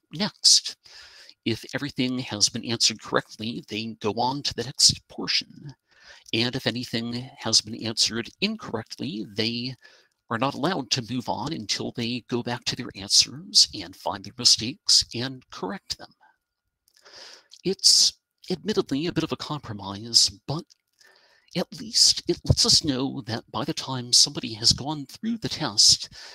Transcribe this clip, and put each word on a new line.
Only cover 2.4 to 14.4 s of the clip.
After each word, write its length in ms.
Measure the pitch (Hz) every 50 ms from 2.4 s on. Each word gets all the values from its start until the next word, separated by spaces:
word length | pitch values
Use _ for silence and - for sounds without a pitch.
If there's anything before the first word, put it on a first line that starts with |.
| 101 -
been 160 | - 117 -
answered 380 | 113 113 110 - - 110 110 -
correctly, 600 | - - - - - - - 107 117 123 175 147 -
they 280 | 110 107 113 113 107 -
go 140 | - 104 101
on 280 | 117 120 123 139 143 135
to 100 | - -
the 100 | - 117
next 420 | 120 - - - - - - - _
portion. 680 | - - - - - - - - - - - 143 - _ _ _ _ _ - - - - _ - -
And 240 | 110 117 123 120
if 100 | 135 -
anything 460 | 131 113 123 123 - - 117 113 120 120 123 127 127 - -
has 200 | - 117 110 -
been 140 | - 107 113 - -
answered 460 | 110 110 - - - 107 117 113 - - _
incorrectly, 880 | 185 208 220 214 - - - 110 110 - - - 117 131 185 214 196 123
they 480 | 101 107 107 113 120 120 120 127 131 - - - - _ _ _ _ _ _ -
are 80 | 120 110
not 160 | 127 139 -
allowed 360 | 117 131 147 143 135 127 101
to 220 | - 135 117 104 123
move 160 | 127 - -
on 240 | 98 98 113 160 160
until 400 | 127 107 98 - - 113 117 -
they 280 | - 117 117 123 123 - -
go 140 | 127 120 117
back 220 | 120 120 117 -
to 120 | - -
their 140 | - 120 - -
answers 720 | 101 98 95 - - - 107 - 151 185 208 - - - - -
and 220 | 107 92 85 98
find 280 | - - 82 92 101 95
their 100 | 104 -
mistakes 680 | -